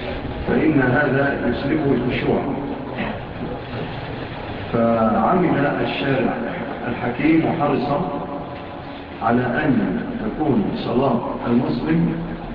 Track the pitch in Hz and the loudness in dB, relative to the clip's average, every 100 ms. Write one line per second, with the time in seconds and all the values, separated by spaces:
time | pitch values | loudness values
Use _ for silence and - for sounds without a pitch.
0 | - - - - - - 156 135 131 135 | -6 -6 -6 -6 0 2 4 4 4 4
1 | 143 135 139 139 123 123 139 156 139 123 | 4 2 2 0 -2 0 0 0 2 2
2 | 123 123 - - - - - - - - | 2 0 2 0 0 -4 -4 -6 -6 -6
3 | - - - - 120 123 - 117 - - | -6 -6 -8 -8 -6 -8 -8 -8 -6 -8
4 | - 113 - - - - 107 117 117 113 | -8 -8 -8 -8 -8 -8 -4 0 2 4
5 | 113 107 113 180 156 135 - - 120 - | 2 2 4 4 4 2 2 0 -2 0
6 | 143 127 113 117 117 - - - 120 120 | 0 2 0 -2 -4 -6 -6 -6 -6 -4
7 | 120 120 147 165 165 165 143 131 123 147 | -4 0 4 4 4 2 2 2 2 0
8 | - 147 - 143 - - - - - - | -2 -4 -6 -8 -8 -10 -10 -12 -12 -12
9 | - - 117 123 123 123 151 113 95 87 | -12 -4 2 2 2 2 2 4 2 0
10 | - - 107 - - - 90 - - 117 | -2 -4 -4 0 2 2 2 -2 0 2
11 | 139 120 - - 120 120 - - 78 82 | 2 2 -2 -4 2 2 2 0 2 2
12 | - - - - - | 2 0 -4 -6 -8